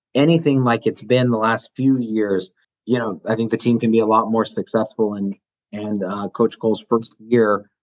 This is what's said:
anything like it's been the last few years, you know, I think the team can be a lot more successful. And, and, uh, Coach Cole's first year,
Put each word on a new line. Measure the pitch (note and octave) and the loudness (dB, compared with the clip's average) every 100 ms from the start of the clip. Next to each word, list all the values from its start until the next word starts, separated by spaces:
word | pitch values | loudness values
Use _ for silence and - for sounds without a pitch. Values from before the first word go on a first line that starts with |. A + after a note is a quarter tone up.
| _ | _
anything | C3+ D3+ E3 D3+ C3+ | 2 4 4 2 2
like | B2 A#2 - | 2 0 -2
it's | - | -6
been | G#2+ B2 B2 | 0 2 2
the | A2+ | 0
last | A2 A2+ - | 0 -2 -6
few | - C3 C3 | -2 0 0
years, | A2+ G#2+ G#2 F#2+ F#2 _ _ _ - | 0 -2 0 -2 -4 _ _ _ -4
you | A#2+ | -2
know, | A2+ F#2 G#2 | -2 -6 -4
I | |
think | A2+ A2+ | -2 -2
the | A2 | 0
team | A#2+ A#2 | 0 2
can | A2+ | 2
be | A2+ | 2
a | A2 | 4
lot | A2 A2 | 2 2
more | A2 | -2
successful. | G#2+ - - A2+ A2 - G#2+ | -2 -6 -4 -2 -2 -2 -4
And, | G#2 G2 G2 _ _ _ | -2 -6 -6 _ _ _
and, | G#2 G#2+ G#2 | -12 -6 -6
uh, | F#2 G2+ G2+ | -6 -6 -8
Coach | - A2+ - | -2 -2 0
Cole's | A2+ G2+ - | -4 -4 -2
first | A#2 A2 _ | -4 -4 _
year, | A2 A#2+ G#2+ G2+ - _ | -2 2 2 0 -6 _